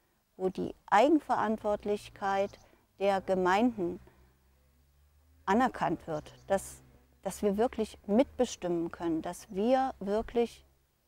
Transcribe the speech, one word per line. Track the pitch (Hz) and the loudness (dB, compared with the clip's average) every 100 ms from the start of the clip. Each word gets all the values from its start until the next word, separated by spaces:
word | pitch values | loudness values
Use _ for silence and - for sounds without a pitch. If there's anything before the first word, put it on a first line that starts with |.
| _ _ _ - | _ _ _ -6
wo | 185 | -4
die | 185 180 - | -4 -8 -10
Eigenverantwortlichkeit | - 202 277 311 - - 214 220 208 208 208 208 - - 196 196 202 - - _ _ _ | 2 4 6 4 2 0 0 -2 -2 -2 -2 -4 -6 -6 -2 0 -2 -6 -20 _ _ _
der | 196 190 | 0 0
Gemeinden | 190 185 180 196 247 220 175 180 - _ _ _ _ _ _ _ _ _ _ _ _ _ - | 0 2 4 4 2 0 -4 -6 -14 _ _ _ _ _ _ _ _ _ _ _ _ _ 0
anerkannt | 214 254 - 165 - - | 2 2 0 -2 -2 -6
wird, | 151 - - - | -8 -8 -20 -2
dass, | 190 - - - - _ _ | -2 -2 -16 -20 -20 _ _
dass | 190 - | -10 -2
wir | 208 196 | -2 0
wirklich | 247 - 214 - - | 0 -2 -6 -8 0
mitbestimmen | 208 294 - - - 175 170 170 | 2 2 0 -4 -2 -4 -2 -4
können, | - 170 160 | -4 -4 -4
dass | 170 180 - | -6 -12 -10
wir | 190 226 262 262 - | -4 0 2 0 -6
wirklich | 196 208 - 240 233 - _ _ _ _ | -4 -4 -2 -2 -2 -6 _ _ _ _